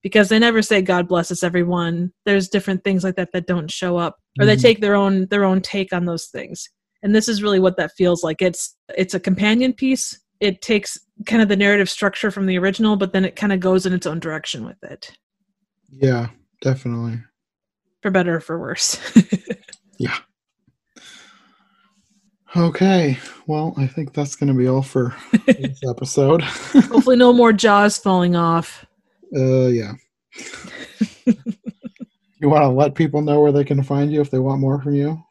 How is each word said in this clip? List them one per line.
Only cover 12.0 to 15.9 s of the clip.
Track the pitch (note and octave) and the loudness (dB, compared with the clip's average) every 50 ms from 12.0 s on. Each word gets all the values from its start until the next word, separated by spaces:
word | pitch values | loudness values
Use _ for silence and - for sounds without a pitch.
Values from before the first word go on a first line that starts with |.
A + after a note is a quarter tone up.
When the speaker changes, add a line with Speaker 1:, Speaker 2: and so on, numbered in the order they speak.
| G#3+ G3 F#3+ - - G#3+ | -4 -4 -4 -2 -6 -6
Speaker 1:
from | F#3 G3+ G3 | -4 -2 -2
the | F#3+ F#3 F3+ | -2 0 0
original, | F3+ G3 F#3+ - A3+ G#3+ G#3+ G3 | 0 -2 -2 0 0 0 2 0
but | G3 F#3+ - | -2 -2 0
then | F#3+ F#3+ | -2 -2
it | F#3 - - | -2 -4 -4
kinda | - G3+ G3 F#3 | -2 -2 -2 0
goes | F3+ F#3 F#3 F#3 F#3 | 0 2 0 2 0
in | F#3+ F#3 | 0 -2
its | F3+ - E3+ | -2 -4 -4
own | D3+ E3 | -8 -6
direction | D#3 D#3+ D#3 D#3 D#3 - - D3+ - | -8 -8 -10 -8 -10 -10 -12 -10 -12
with | - - _ - | -14 -16 _ -20
it. | - - - - - - _ _ _ _ _ _ _ _ _ _ _ _ _ _ _ | -20 -20 -18 -20 -20 -20 _ _ _ _ _ _ _ _ _ _ _ _ _ _ _